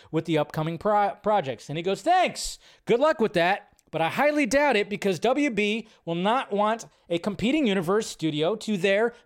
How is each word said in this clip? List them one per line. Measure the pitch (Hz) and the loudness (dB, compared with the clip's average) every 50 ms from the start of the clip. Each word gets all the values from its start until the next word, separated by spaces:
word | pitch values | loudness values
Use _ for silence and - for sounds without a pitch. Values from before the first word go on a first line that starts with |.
| - - | -14 -6
with | 156 160 156 | -4 -4 -2
the | 175 160 | 0 0
upcoming | 147 147 - - 156 156 165 170 | 0 -2 -2 -4 -4 -4 -4 -6
pro-, | 160 - 208 208 208 202 196 - - | -4 -2 0 2 2 2 0 -2 -4
projects. | - 208 214 202 147 131 117 - - - | -2 0 0 0 0 -2 -6 -8 -10 -8
And | 143 170 | -8 -4
he | |
goes, | 170 190 190 190 | -2 -2 -4 0
"Thanks. | - 320 359 370 339 226 139 - - - - - - - - _ _ | 2 2 4 4 2 0 -2 -6 -8 -10 -10 -12 -18 -20 -20 _ _
Good | - 220 240 | 0 2 4
luck | 285 311 311 - | 4 2 2 2
with | 220 196 | 0 0
that. | - 170 165 180 202 - - _ _ _ _ _ | 2 2 2 2 0 -2 -6 _ _ _ _ _
But | - 156 | -4 -2
I | 160 160 | -2 -2
highly | 123 196 277 294 294 302 285 | 0 2 2 2 2 2 0
doubt | 196 269 277 294 285 226 | 2 2 2 2 4 2
it | 202 208 202 | 2 0 -2
because | 208 - - 196 180 - | -4 -2 -2 -2 -2 0
W | - 233 262 294 285 285 | 0 0 2 2 0 0
B | 214 196 208 208 214 226 220 - - _ _ | 0 0 0 0 -2 -4 -6 -12 -20 _ _
will | 170 170 | -6 -4
not | 175 185 208 240 269 226 - | -2 0 0 0 0 -2 -2
want | 202 202 208 214 226 220 156 - _ _ _ - | -2 0 0 0 0 -4 -8 -14 _ _ _ -4
a | 170 170 | -4 -2
competing | - 202 190 - 185 247 294 320 277 | -2 -4 -4 -2 0 0 2 2 2
universe | 208 190 196 156 170 202 220 214 | 2 2 0 0 0 0 0 -2
studio | - - - 160 160 147 147 151 180 220 | -4 -6 -4 -4 -4 -2 0 0 -2 -2
to | 214 - 220 208 | -2 -4 -4 -2
their | 175 180 196 196 208 233 233 - - _ | 0 2 2 2 2 2 0 -2 -8 _